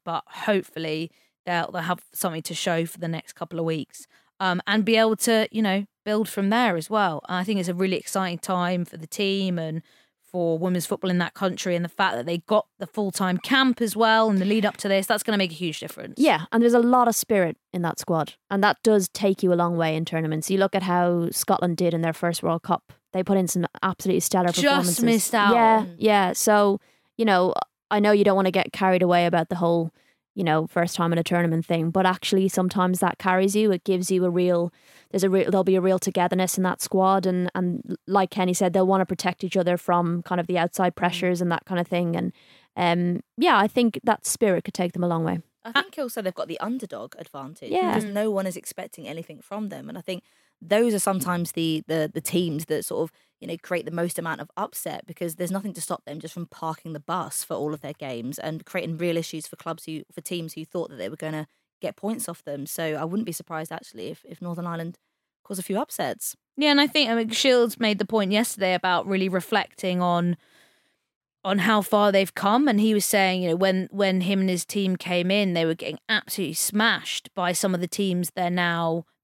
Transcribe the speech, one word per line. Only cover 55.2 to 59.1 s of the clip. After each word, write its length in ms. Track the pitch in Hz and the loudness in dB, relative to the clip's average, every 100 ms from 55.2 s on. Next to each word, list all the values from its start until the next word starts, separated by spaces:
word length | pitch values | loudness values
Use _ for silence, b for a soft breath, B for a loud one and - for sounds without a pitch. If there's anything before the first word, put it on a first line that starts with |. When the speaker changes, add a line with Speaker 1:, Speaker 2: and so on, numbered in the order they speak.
| 170 | -10
Speaker 3:
there's 160 | 160 175 | -6 -6
nothing 200 | 190 202 | -4 -6
to 80 | 165 | -10
stop 220 | - 175 | -8 -8
them 140 | - 147 | -8 -14
just 140 | 165 | -12
from 140 | 175 165 | -12 -14
parking 460 | - 160 156 165 | -8 -8 -8 -12
the 60 | 151 | -12
bus 440 | - 175 - - | -6 -6 -6 -8
for 100 | - | -8
all 200 | 117 147 | -6 -6
of 60 | 151 | -6
their 120 | 139 | -10
games 460 | 156 139 120 120 143 | -12 -10 -8 -10 -8
and 260 | 156 156 | -10 -10
creating 320 | - 185 165 160 | -8 -8 -6 -4
real 200 | 175 | -2